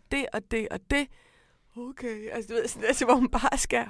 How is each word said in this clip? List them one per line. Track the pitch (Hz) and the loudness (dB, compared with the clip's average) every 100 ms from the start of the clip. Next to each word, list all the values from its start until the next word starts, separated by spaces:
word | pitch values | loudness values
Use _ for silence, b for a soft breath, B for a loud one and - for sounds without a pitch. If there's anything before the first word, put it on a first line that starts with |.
| - | -4
det | 277 262 | -4 -2
og | 214 - | -6 -4
det | 226 214 | -4 -4
og | - - | -8 0
det." | 285 277 b b b b b b 240 | 0 0 b b b b b b -14
Okay. | 247 262 247 214 214 | -14 -10 -8 -8 -8
Altså, | 226 220 | -8 -4
du | |
ved, | 233 240 | -2 -2
sådan | - 220 | -2 0
der, | - 240 | 2 6
hvor | 254 | 6
man | 247 | 4
bare | 220 - 277 | 2 0 0
skal | - 233 | 0 0